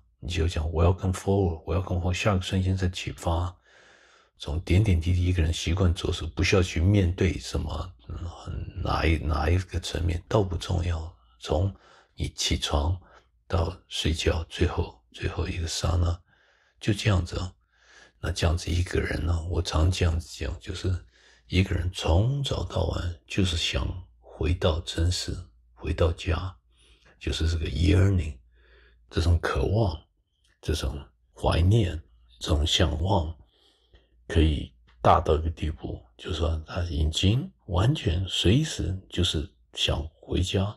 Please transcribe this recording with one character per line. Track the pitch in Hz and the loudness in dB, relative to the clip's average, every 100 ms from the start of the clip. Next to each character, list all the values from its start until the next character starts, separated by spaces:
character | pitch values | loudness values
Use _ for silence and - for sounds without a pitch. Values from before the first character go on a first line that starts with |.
| _ _ | _ _
你 | 60 | -6
就 | 85 80 | -2 0
讲 | 80 78 | 0 -2
welcome | 80 85 92 98 | 4 4 4 0
forward，welcome | 90 - 98 92 82 - 90 92 90 | -2 2 2 2 0 -4 -4 -2 -2
forward， | 90 | 0
下 | 87 110 95 | 0 2 2
个 | |
瞬 | - 95 | 0 0
间 | 90 95 | 2 0
再 | 92 | 0
启 | - - | -2 -8
发。 | - - 85 90 - _ _ - _ _ _ _ _ | -6 -2 0 -2 -6 _ _ -20 _ _ _ _ _
从 | - 78 | -8 -6
点 | - 90 | 2 4
点 | 107 85 | 6 4
滴 | 85 | 2
滴 | 90 90 | 2 2
一 | |
个 | 90 | 2
人 | 80 | 2
习 | - - | 0 0
惯 | 82 92 | 2 2
着 | 85 - | 2 -2
手， | 87 80 | -4 -4
不 | - | 0
需 | - 98 | 4 4
要 | |
去 | 90 85 | 2 2
面 | 92 101 87 | 4 4 4
对 | 90 92 - | 2 0 0
什 | - - | -6 -6
么， | 82 - - - - | -4 -6 -8 -14 -14
嗯， | 85 87 | -10 -10
很， | - - - - - | -12 -12 -10 -10 -6
哪 | - - 80 | -2 2 2
一， | 78 | 2
哪 | 78 78 82 | 0 0 2
一 | 90 | 0
个 | - 90 | 0 -6
层 | - 82 87 | -6 -4 -2
面 | 85 - | -4 0
倒 | 113 | 0
不 | 92 - | 0 -2
重 | - 90 | -2 -2
要。 | 85 80 80 - _ _ | -2 -4 -6 -14 _ _
从 | - 78 98 - _ - _ - | -4 0 0 -4 _ -20 _ -8
你 | - | -8
起 | - - - | -4 -2 -2
床 | - 73 78 92 - - _ _ - | 0 0 0 -2 -8 -20 _ _ -4
到 | 87 90 - _ | -2 -2 -6 _
睡 | - 82 | -4 -2
觉， | 80 - 80 80 | 0 0 0 -4
最 | - 85 | -2 -2
后， | - - - _ | -2 -6 -10 _
最 | - 85 | -8 -6
后 | - 82 | -4 -4
一 | 85 | -4
个 | 82 | -6
刹 | - 87 85 | -4 0 2
那， | 85 87 _ _ _ _ _ _ | 0 -2 _ _ _ _ _ _
就 | - | -2
这 | 98 107 | 0 2
样 | 92 90 | 2 0
子 | - | -6
啊。 | 92 - _ _ _ - - _ | -8 -12 _ _ _ -20 -20 _
那 | - | -6
这 | - 80 | 0 2
样 | 82 | 2
子 | - | 0
一 | 87 | -2
个 | 87 - | 0 -2
人 | - 85 82 | -2 -2 0
呢， | 85 85 | -2 -2
我 | 82 | -4
常 | - 80 82 | 0 2 2
这 | - | 4
样 | 85 82 | 2 0
子 | - | -4
讲， | - - - | -8 -8 -6
就 | - | -10
是 | 90 92 90 - _ _ _ - | -6 -2 -4 -6 _ _ _ 0
一 | 92 | 0
个 | 92 90 | 2 0
人 | 90 | -2
从 | - 85 90 117 143 | -2 2 4 4 0
早 | 135 - | -2 -4
到 | 90 87 82 | -4 -2 -2
晚 | 87 87 - - | -2 -4 -8 -4
就 | - 92 | 0 0
是 | 85 | 0
想 | - - - - - _ | -2 -2 -4 -8 -14 _
回 | - - 78 | -14 -4 -2
到 | 85 92 80 | 2 0 0
真 | - - 85 | -4 -2 0
实， | - - - - _ _ | -2 -6 -10 -12 _ _
回 | _ 76 | _ -6
到 | - 82 | 0 0
家， | - 98 82 92 - _ _ _ _ _ _ | 0 -4 -4 -4 -12 _ _ _ _ _ _
就 | 76 | -6
是 | 76 80 | -2 0
这 | 80 | 0
个 | 78 | -2
yearning， | - 85 92 98 95 76 - _ _ _ _ _ _ _ | 2 4 6 6 2 -2 -8 _ _ _ _ _ _ _
这 | - | 0
种 | 82 85 | 4 4
渴 | - - 90 | 2 -2 0
望、 | 104 101 78 - _ _ _ _ _ | 2 0 -2 -12 _ _ _ _ _
这 | - | -6
种 | 73 67 71 - _ _ | -4 -4 -6 -12 _ _
怀 | - 73 76 | -4 0 4
念、 | 92 117 104 78 - _ _ - | 4 4 2 -4 -12 _ _ -10
这 | - | 0
种 | 78 78 | 0 2
向 | - 85 73 | 2 2 0
往， | 92 98 78 - _ _ _ _ _ - _ _ - | 2 2 0 -6 _ _ _ _ _ -20 _ _ -2
可 | 82 | 2
以 | 78 71 - _ _ _ | 4 2 -6 _ _ _
大 | 101 82 | 4 4
到 | 80 76 | 4 0
一 | |
个 | 80 | 0
地 | - 76 | -4 -6
步， | - - - - _ | -6 -10 -10 -16 _
就 | - | -8
是 | - | -4
说 | 82 80 - | -2 -2 -6
他 | 92 85 | -6 -4
已 | 80 78 | -2 -2
经 | - 95 120 190 - - | 2 2 2 -2 -10 -4
完 | 87 113 | 0 2
全 | 156 - 87 95 | 2 0 -2 -2
随 | - - 127 | 0 4 4
时 | 156 - 85 95 - | 2 -4 -4 -6 -6
就 | - | -2
是 | 85 80 73 _ _ | -2 -2 -6 _ _
想 | - - 80 76 - | -4 -2 -2 -6 -12
回 | - 87 | -4 -2
家。 | 92 101 101 | 0 0 -2